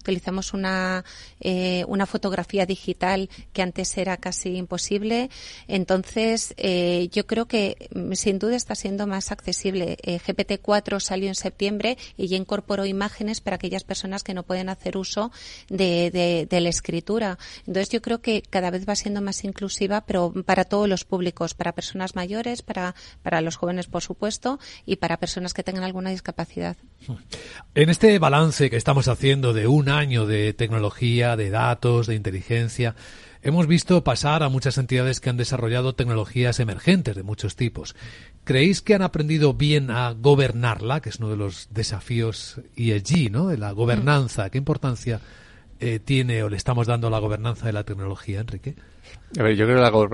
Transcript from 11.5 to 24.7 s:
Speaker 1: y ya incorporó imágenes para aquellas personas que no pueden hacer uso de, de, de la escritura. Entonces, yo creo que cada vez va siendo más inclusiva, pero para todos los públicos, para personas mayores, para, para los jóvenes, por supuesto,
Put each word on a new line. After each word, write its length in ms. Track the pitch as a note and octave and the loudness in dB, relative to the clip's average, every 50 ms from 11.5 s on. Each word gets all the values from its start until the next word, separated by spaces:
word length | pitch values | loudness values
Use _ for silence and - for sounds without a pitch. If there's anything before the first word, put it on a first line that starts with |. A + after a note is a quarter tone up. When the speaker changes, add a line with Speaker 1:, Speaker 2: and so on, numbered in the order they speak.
| - - G3 G3+ G#3 G3+ G3+ A3+ B3+ - - - - | -4 -2 -2 -2 -2 0 -2 -2 -2 -4 -8 -16 -10
Speaker 1:
y 120 | - G3+ F3 | -6 -4 -2
ya 80 | F#3 | -2
incorporó 500 | F#3+ F#3+ - G#3 G3+ - - G3+ G3 G3 | -2 -2 -2 -4 -4 -4 -2 -2 -2 -2
imágenes 540 | G3 F#3+ G3 G3+ G#3 - - G#3+ G#3 A3 - | -2 -2 -2 -4 -4 -4 -6 -6 -6 -6 -6
para 160 | - G#3 F#3+ | -4 -4 -4
aquellas 280 | F3 - F3 F3+ F#3+ - | -4 -4 -4 -6 -6 -6
personas 380 | - F#3+ - - F#3+ F#3+ G3+ | -6 -8 -8 -6 -8 -8 -8
que 120 | - - F#3+ | -8 -8 -8
no 80 | F3+ | -6
pueden 260 | F3+ - F#3 F#3 F#3 F#3+ | -6 -4 -4 -4 -4 -6
hacer 280 | F#3+ - - F#3 - | -6 -6 -6 -6 -6
uso 360 | F#3+ F#3 - - G#3 G#3+ A#3+ - - - - - - - - | -6 -6 -4 -4 -4 -4 -4 -6 -12 -18 -18 -18 -18 -12 -6
de, 420 | F#3+ F3+ F#3+ F3+ E3+ E3+ F3 F3 | -2 0 2 2 4 2 2 2
de, 360 | F3 F3+ F3 F3 F3 E3 D3+ - | 2 2 2 2 2 0 0 0
de 120 | F3+ F3 | 2 2
la 80 | E3+ F3 | 2 2
escritura. 720 | E3 - - - E3+ E3+ - - G#3 A3+ A3 G3 F3+ - - - - - | 0 -2 -4 -4 -4 -4 -2 -2 -2 -2 -2 -2 -4 -6 -12 -16 -18 -14
Entonces, 280 | - - F3+ F#3+ G3 - | -8 -4 -2 -2 -2 -2
yo 120 | - A3+ | -2 -4
creo 180 | - A3+ A#3 A#3 | -2 -2 -4 -2
que 220 | - A#3+ A3 G3+ | -2 -2 -2 -2
cada 280 | - - - F#3+ F3+ F3 | -2 -2 -2 -2 0 0
vez 180 | F3+ F#3 F#3+ G3+ | -2 -2 -2 -2
va 80 | G3+ | -4
siendo 260 | - - G#3 G3+ G3+ | -2 -2 -4 -4 -4
más 220 | G3+ G3 F#3+ - - | -4 -4 -4 -6 -6
inclusiva, 600 | G3 F#3+ - G#3 G3 - - G3+ F#3+ G3+ G#3+ - | -8 -6 -6 -6 -6 -4 -2 -2 0 0 -2 -2
pero 260 | - G3+ F#3 F3 E3+ - F#3 F3+ | 0 0 0 0 0 -2 -2 0
para 200 | - F#3 F#3+ F3+ | 2 2 2 2
todos 240 | - G#3 G3+ G#3 G#3 | 2 2 2 2 2
los 160 | F#3+ F3 - | 2 0 -2
públicos, 500 | - G3 F3+ F3+ F3 - - E3+ E3 - | -2 -2 -2 -2 -2 -2 -4 -4 -6 -4
para 180 | - E3+ F3 | -4 -6 -6
personas 420 | E3+ - - - - F#3+ F#3 F#3 - | -6 -6 -8 -8 -6 -6 -6 -6 -6
mayores, 480 | F#3 F3+ F3+ G#3 A3 A#3 A#3+ B3 - | -6 -6 -4 -4 -4 -4 -4 -6 -8
para, 320 | - - G#3 F#3 F3+ F3+ F3+ - - - - - | -8 -8 -6 -4 -4 -6 -6 -8 -16 -20 -16 -10
para 180 | - - E3+ E3 | -4 -2 0 0
los 160 | D#3+ E3 E3 | 0 -2 -4
jóvenes, 300 | - - F3 F3+ F3+ F3 | -4 -4 -4 -2 -4 -4
por 160 | - - F3 | -6 -6 -6
supuesto, 560 | - - F#3 - G#3 G#3 - - - B3 C4+ C#4+ - - | -6 -6 -6 -4 -4 -4 -4 -4 -4 -4 -4 -4 -8 -16